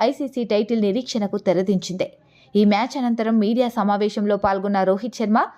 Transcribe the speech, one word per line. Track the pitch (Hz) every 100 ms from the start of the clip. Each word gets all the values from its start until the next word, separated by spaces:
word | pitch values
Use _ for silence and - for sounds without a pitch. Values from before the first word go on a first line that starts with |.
ఐసీసీ | 233 277 269 254
టైటిల్ | 226 208 214 233
నిరీక్షణకు | 208 208 247 226 196 202
తెరదించింది. | - 175 196 185 - 180 - - _ _ _ 208
ఈ | 208
మ్యాచ్ | 202 247 285
అనంతరం | 247 233 220 226
మీడియా | 214 240 240
సమావేశంలో | 233 202 208 208 214 202 202
పాల్గొన్న | 202 196 202 202
రోహిత్ | 190 196 233 -
శర్మ | 214 226 359